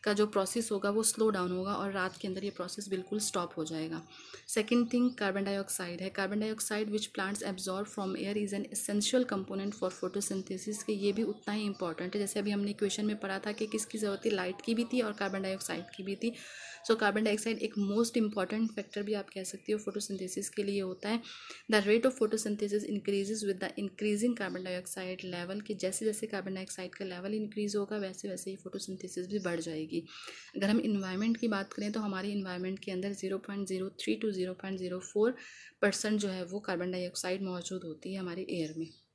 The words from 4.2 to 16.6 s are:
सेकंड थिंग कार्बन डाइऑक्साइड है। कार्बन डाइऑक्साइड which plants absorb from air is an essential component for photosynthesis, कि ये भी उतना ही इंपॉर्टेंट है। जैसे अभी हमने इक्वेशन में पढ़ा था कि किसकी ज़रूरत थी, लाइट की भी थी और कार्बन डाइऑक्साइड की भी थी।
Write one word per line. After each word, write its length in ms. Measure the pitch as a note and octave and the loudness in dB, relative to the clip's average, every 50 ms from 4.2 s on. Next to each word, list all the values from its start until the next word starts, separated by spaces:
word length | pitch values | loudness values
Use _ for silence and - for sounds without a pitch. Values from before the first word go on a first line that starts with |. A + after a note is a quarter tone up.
| - - - - - - | -16 -16 -16 -16 -8 0
सेकंड 440 | - A3+ G#3+ G#3+ A#3+ A#3+ A#3+ A#3 | 0 0 2 4 4 4 4 4
थिंग 220 | - A#3+ B3 B3 B3 | 4 4 4 4 4
कार्बन 300 | - G#3 G3 F#3+ G3 G3 | 2 0 2 2 2 2
डाइऑक्साइड 580 | G3+ G3 G3 G3 - - - F#3 F3 F3 F3 | 2 0 0 0 -2 -2 -2 -2 -4 -4 -4
है। 80 | F#3 F#3+ | -4 -4
कार्बन 300 | F#3+ - G3 F#3+ G#3 G#3+ | 0 0 0 2 2 0
डाइऑक्साइड 500 | G#3+ A3 A3 A3 - - G#3+ G#3 G#3+ G#3+ | 0 0 0 -2 -2 0 0 0 0 2
which 180 | G#3 G#3+ G#3 - | 0 0 -2 -2
plants 340 | - G#3+ F#3+ F#3+ G3+ - | -2 -2 0 0 -2 -2
absorb 460 | - - F#3+ F#3 F#3 F#3+ F#3 G3 G#3 G#3 | -2 -4 -4 -2 -2 -2 -2 -2 -4 -4
from 280 | - G#3+ G3 F#3+ F#3 | -4 -2 -2 -2 -2
air 200 | - - G3 G#3 G#3+ G#3 | -2 -2 0 0 0 0
is 80 | F#3+ G3+ | 0 0
an 120 | G3+ G#3 - - | -2 -4 -2 -4
essential 520 | - - - G#3 G#3 G#3 - - B3+ B3 B3 | -4 -2 2 2 2 4 6 4 4 4 4
component 380 | G#3+ G3 F#3+ - F#3+ G3 G3 G3+ G3+ - | 0 -2 -2 -2 -4 -2 -2 -2 -2 -2
for 80 | F#3 F#3 | -2 -2
photosynthesis, 920 | F#3 - - F#3 - G3+ G3+ - G3+ F#3+ F#3 - F#3+ F#3 - G#3 G#3+ G#3 | -2 -2 -4 -2 0 -2 -2 0 -2 -2 -2 -4 -6 -6 -4 -6 -6 -4
कि 100 | - - | -2 -2
ये 200 | G#3+ G3 G3 G3+ | 0 2 2 2
भी 100 | G3 A3 | 4 4
उतना 320 | A3+ G3 G#3 - - - G#3 | 0 0 -2 -4 -4 -2 -2
ही 100 | G#3+ G#3+ | 0 0
इंपॉर्टेंट 500 | G3+ G3 - F#3 E3+ D#3+ - F3+ F3+ G3 | -2 -2 -2 -2 -2 -2 -2 -4 -2 0
है। 60 | G#3 | 0
जैसे 200 | G3+ G3 - G#3 | 0 0 0 0
अभी 100 | G3 G#3 | 2 2
हमने 200 | G#3 G3+ G3+ G3+ | 2 2 2 0
इक्वेशन 360 | G3+ - G#3+ G3 - - G#3+ | 0 0 0 0 2 0 0
में 140 | G#3 G#3 G#3 | 0 0 0
पढ़ा 180 | - G3 F#3+ F#3+ | -2 -4 -4 -2
था 140 | - G#3 | -2 -4
कि 140 | G#3 G#3+ A3 | -2 -2 -2
किसकी 320 | G#3+ G#3+ G#3+ G#3+ - - G#3+ | -2 0 -2 -2 -2 -2 0
ज़रूरत 240 | G#3 G3+ G3 F#3+ - | 0 0 0 0 0
थी, 60 | - | 0
लाइट 260 | G#3 F#3+ F3+ F3+ F#3+ - - | 2 2 0 -2 -4 -4 0
की 100 | - A#3 | 0 2
भी 100 | A3 A#3 | 2 2
थी 160 | A#3 - B3 | 2 2 2
और 120 | A3+ G#3+ | 2 2
कार्बन 300 | G#3 - G3+ F#3+ F#3+ F#3+ | 0 0 0 0 0 0
डाइऑक्साइड 420 | F#3+ F#3+ F#3+ F#3+ - - E3+ E3 F3+ - - | 0 0 -2 -2 -2 -4 -4 -4 -6 -8 -10
की 60 | - | -8
भी 140 | F#3 G3 G3 | -4 -4 -4
थी। 180 | - - A#3 A#3 - - - - - | 0 0 -2 -2 -2 -14 -14 -14 -14